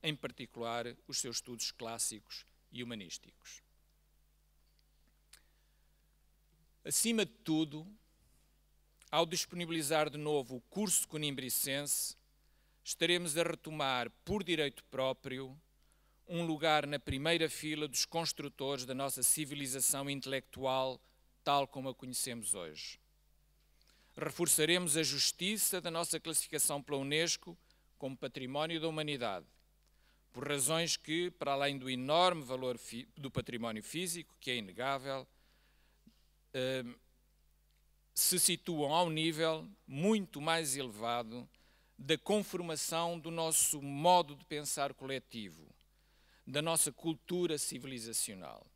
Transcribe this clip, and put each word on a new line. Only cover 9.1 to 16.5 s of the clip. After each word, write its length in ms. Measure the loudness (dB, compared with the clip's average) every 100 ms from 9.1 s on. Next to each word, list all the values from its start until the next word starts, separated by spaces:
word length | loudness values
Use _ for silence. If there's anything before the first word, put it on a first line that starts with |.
ao 160 | 2 2
disponibilizar 840 | 0 -4 -6 -4 -2 2 2 2
de 100 | 0
novo 380 | 0 0 0 -8
o 40 |
curso 480 | -8 -2 2 2 2
conimbricense, 1040 | -2 -2 -2 -2 -2 0 -2 0 -2 -2 -8 _ _ _ _ _ _
estaremos 520 | -10 -2 2 2 2 2
a 60 |
retomar, 680 | 2 0 -6 -2 0 2 -2 -6
por 200 | -2 -2
direito 400 | 0 2 2 -2
próprio, 760 | -10 0 0 0 -6 -8 -8 -14 _ _ _ _ _ _ _
um 180 | -2
lugar 400 | 0